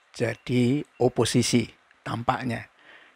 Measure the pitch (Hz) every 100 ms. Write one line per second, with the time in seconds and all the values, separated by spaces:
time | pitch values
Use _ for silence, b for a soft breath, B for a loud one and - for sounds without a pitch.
0 | _ - 117 113 - 127 120 143 - _
1 | 123 - 113 131 117 127 107 - _ _
2 | - 117 117 - 127 113 110 _ b b
3 | b